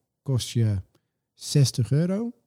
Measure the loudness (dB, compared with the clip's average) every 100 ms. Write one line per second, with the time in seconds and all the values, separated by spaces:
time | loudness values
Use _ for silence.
0 | _ _ -4 -4 -2 0 0 -2 -6 _
1 | _ _ _ _ 0 2 4 2 0 0
2 | 0 -2 -6 -10